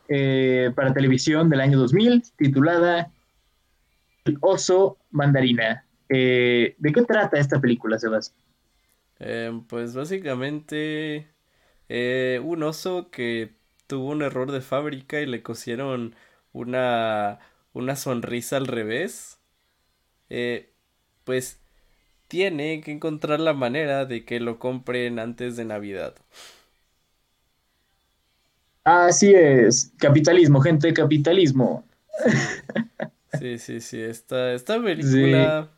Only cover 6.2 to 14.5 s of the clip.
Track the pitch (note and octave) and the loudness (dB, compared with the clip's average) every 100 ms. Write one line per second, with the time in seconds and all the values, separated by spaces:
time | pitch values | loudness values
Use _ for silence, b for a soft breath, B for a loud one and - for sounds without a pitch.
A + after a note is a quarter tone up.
6.2 | B2+ B2+ B2 A#2+ A#2 - D3 E3+ A#3+ A3 | 2 2 2 2 0 -2 -2 2 2 0
7.2 | G3+ - C#3 C#3+ B2+ A#2 A2 A2 A2+ A2 | 0 0 0 0 0 -2 -2 -4 -2 -4
8.2 | - _ _ _ _ _ _ _ _ - | -6 _ _ _ _ _ _ _ _ -16
9.2 | - A#2 A#2 A2+ A#2 A#2+ A#2+ B2 D#3 F#3+ | -10 -8 -8 -12 -12 -12 -10 -10 -8 -8
10.2 | E3 B2+ C3+ D3+ D3+ D3+ D#3 D3+ D#3 D3+ | -8 -6 -6 -10 -10 -8 -6 -8 -8 -10
11.2 | D3+ _ _ _ _ _ - A#2+ B2 C3 | -14 _ _ _ _ _ -12 -6 -4 -2
12.2 | B2+ B2+ D3 E3+ D3+ D3+ F#3+ F3+ F3 - | -2 -4 -4 -6 -6 -6 -6 -8 -8 -8
13.2 | A#2+ A#2 A2 _ _ _ - C3+ C3 D3+ | -6 -6 -8 _ _ _ -10 -8 -6 -6
14.2 | C#3+ C3 C3 | -4 -4 -6